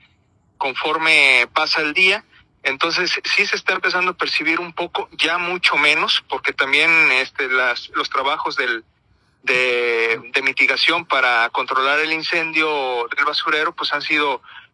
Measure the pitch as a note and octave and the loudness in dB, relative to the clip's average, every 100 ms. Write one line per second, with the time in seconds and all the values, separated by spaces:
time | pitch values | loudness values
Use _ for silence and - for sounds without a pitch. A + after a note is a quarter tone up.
0 | _ _ _ _ _ - C3+ B2+ D3+ D#3+ | _ _ _ _ _ -6 -6 -4 -4 0
1 | D#3+ D#3 C#3 B2+ A#2 D3+ D#3 - D3+ F#3 | 2 4 4 4 2 -2 0 -2 -2 2
2 | F#3+ G#3 - - _ _ C3+ C3+ E3 E3 | 2 2 -6 -20 _ _ -6 -2 -2 -2
3 | F3+ G3+ - - G3+ G3+ - F#3 F#3+ F3+ | -2 -4 -2 0 0 -2 -2 -2 0 0
4 | F3+ F3 D3 - D#3 E3 F3 E3+ F3 F#3 | -2 -2 -2 -2 0 -2 -4 -8 -6 -6
5 | - D#3+ D#3 F3+ F3 F3+ - D#3 D3+ D3+ | -6 -2 0 0 -2 -2 0 2 2 2
6 | F#3+ - - C#3+ C#3+ - C#3 D3 D3+ D3 | 0 -2 -2 -4 -4 -2 2 4 4 4
7 | D3 B2+ C3 - C3 B2+ B2+ A#2+ - - | 4 4 0 -4 -2 0 0 -2 -6 -6
8 | C#3+ C3+ C#3 D#3 D#3 C#3 B2+ A#2 - _ | -4 -2 -2 -2 -4 -2 -2 -4 -8 _
9 | _ _ _ _ - B2+ B2+ A#2+ A#2+ A#2 | _ _ _ _ -2 0 2 0 0 0
10 | A2+ A2+ A#2 C3+ C3+ C3 C3 B2+ - E3+ | 0 -2 -2 -2 -2 2 2 2 2 0
11 | E3+ C3+ B2+ A#2+ A#2 C3+ C3 C3 C3+ D3 | 0 0 2 2 2 -2 -2 0 2 0
12 | D#3 D#3+ D3+ F3 D#3+ D#3+ D#3 D3 C3 B2 | 0 -4 -2 -2 -2 0 0 0 -2 -2
13 | A#2 - D3 D3 D3 D3+ E3+ - D3+ D3 | -4 -2 -2 0 -2 0 -2 -4 -4 -4
14 | - D3+ D3 B2 - - - | -2 0 0 -2 -8 -20 -20